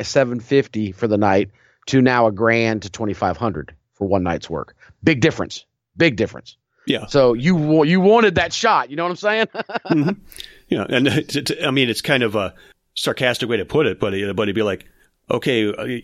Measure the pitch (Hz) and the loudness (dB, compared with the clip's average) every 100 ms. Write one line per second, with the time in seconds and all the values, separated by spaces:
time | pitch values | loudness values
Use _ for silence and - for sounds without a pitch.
0 | 107 147 127 123 117 139 131 110 107 92 | -2 0 0 -2 0 0 0 -4 -6 -4
1 | 117 104 104 95 98 _ _ _ - 135 | 0 2 4 2 0 _ _ _ -2 2
2 | 127 123 117 98 113 113 113 110 95 90 | 4 4 2 2 2 2 0 -2 -6 -8
3 | 110 95 98 85 117 80 71 - _ _ | -6 -2 -2 -2 -4 -4 -10 -16 _ _
4 | 98 98 90 80 - 80 - _ - _ | -2 -2 -2 -4 -6 -10 -10 _ -20 _
5 | - 151 151 - 92 - - _ _ - | 0 2 2 0 -6 -10 -18 _ _ 0
6 | 165 107 107 64 - _ _ _ - 120 | 0 2 -4 -6 -20 _ _ _ -4 -4
7 | - 143 127 117 143 180 151 156 151 185 | 0 4 4 4 2 2 2 4 4 4
8 | 185 226 214 175 170 - 233 180 123 143 | 4 6 4 2 -2 -2 0 0 -2 -6
9 | 170 180 208 214 220 214 - 226 190 160 | -6 -4 -2 0 -2 -4 -10 -10 -2 0
10 | 147 202 - - - - _ 160 98 131 | 0 -4 -12 -20 -20 -20 _ -4 -2 0
11 | 135 156 147 139 127 - 147 135 127 110 | 2 0 -2 -6 -4 -4 -2 0 0 -2
12 | - 135 117 104 95 - - _ _ - | -2 0 0 -2 -4 -8 -20 _ _ -8
13 | - 117 127 120 123 113 87 147 139 92 | -6 -2 -2 -2 -2 -2 -2 0 0 -2
14 | 107 95 101 95 104 98 107 95 - _ | -4 -2 -4 -2 -2 0 -2 -4 -10 _
15 | _ _ - 120 151 123 104 104 117 123 | _ _ -6 -4 0 0 0 -4 -8 -8